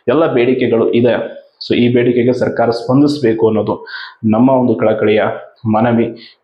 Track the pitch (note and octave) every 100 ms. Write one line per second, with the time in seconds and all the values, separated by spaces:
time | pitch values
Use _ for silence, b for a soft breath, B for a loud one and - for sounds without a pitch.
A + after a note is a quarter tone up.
0 | - D3 D#3+ B2+ A#2+ B2 A#2+ A2+ - A#2
1 | A#2 F#2 - - - _ - A#2+ A#2+ A#2+
2 | A#2+ A#2+ B2 A#2+ A2 - A#2 A2+ - C3
3 | D3 - A2+ A2 A2 G#2+ G2+ G2+ B B
4 | B B A2 A2 C3 C3 B2 A2 A2 G#2+
5 | G#2+ G#2 G2 - - _ A2 G#2+ A#2+ A2+
6 | A2+ B B B